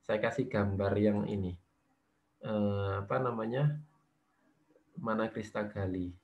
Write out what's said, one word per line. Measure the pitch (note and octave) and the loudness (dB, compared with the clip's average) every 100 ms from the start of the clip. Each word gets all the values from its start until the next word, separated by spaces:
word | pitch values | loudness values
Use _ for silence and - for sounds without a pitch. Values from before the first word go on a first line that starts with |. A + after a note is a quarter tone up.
Saya | - G#2+ | 0 0
kasih | A#2 - B2+ | 0 0 0
gambar | G#2+ G2 G2 G2 | 2 2 2 2
yang | G2 G#2 G2+ - | 4 4 4 0
ini. | G#2 F#2 F2 _ _ _ _ _ _ _ _ | -2 -4 -8 _ _ _ _ _ _ _ _
Eh, | - G#2+ G2+ G2+ G2 G2 | -2 0 2 0 0 -2
apa | G2+ C3 | 0 0
namanya? | B2+ A2+ A2+ C3 D3 - - _ _ _ _ _ _ _ _ _ _ | 0 0 -2 2 2 2 -10 _ _ _ _ _ _ _ _ _ _
Mana | - A2+ A2 A2 | -8 -2 0 0
crista | A2+ G#2 A2 G#2 | -4 -6 -4 -4
galli? | G#2 F#2+ F#2 F2+ F2 | -4 -2 -2 -6 -10